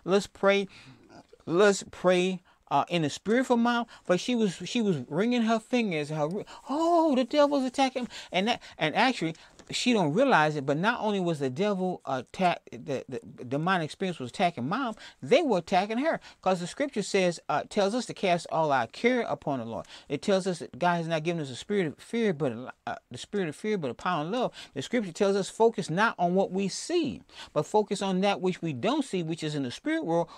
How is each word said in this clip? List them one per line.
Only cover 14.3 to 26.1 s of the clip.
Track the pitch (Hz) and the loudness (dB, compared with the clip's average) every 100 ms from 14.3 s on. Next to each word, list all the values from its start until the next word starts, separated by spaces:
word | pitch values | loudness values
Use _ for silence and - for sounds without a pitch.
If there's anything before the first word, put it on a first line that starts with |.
| - 180 143 127 | 0 -2 0 -4
mom, | 226 247 214 - - | -2 -4 -6 -14 -8
they | 135 269 | 2 4
were | 302 180 | 4 0
attacking | - 185 208 226 | 2 0 0 -2
her. | 311 214 - - | -2 -2 -6 -4
'Cause | 190 185 | 0 0
the | 175 | -2
scripture | - 285 214 | -4 -4 -4
says, | 190 196 180 170 - | -2 2 2 0 -2
uh, | 147 - | -2 0
tells | 214 196 247 | 0 0 0
us | - | -4
to | |
cast | - 190 175 - | -2 0 0 0
all | 160 156 | 0 2
our | 131 117 | 2 0
care | - 233 247 | 0 0 2
upon | - 147 156 135 | -2 -4 -4 -6
the | 113 | -6
Lord. | 101 - - - | -8 -10 -14 -8
It | 143 | -6
tells | - 190 190 | 0 0 0
us | 175 | -4
that | 120 127 | -6 -2
God | 175 175 | 0 0
has | 160 | 0
not | 160 | -2
given | 156 170 | -2 -2
us | 139 | -4
a | 120 | -8
spirit | - 202 160 | -4 -2 -2
of | - | -4
fear, | - 233 220 | -6 0 0
but | 147 143 | 0 -2
a, | 113 120 - - | -4 -10 -10 -10
uh, | - - | -10 -10
the | 127 | -14
spirit | - 202 170 | -6 -4 -2
of | - | -4
fear, | 214 214 | -2 -2
but | 135 | -2
a | |
power | 113 185 170 | -4 -2 -2
and | 156 | -2
love. | 247 208 - - | -2 -2 -4 -14
The | 139 | -10
scripture | - 240 190 | -2 -2 -2
tells | - 196 196 | 0 2 2
us | 180 | 0
focus | - 226 226 165 | 2 2 2 -4
not | 165 226 | 0 0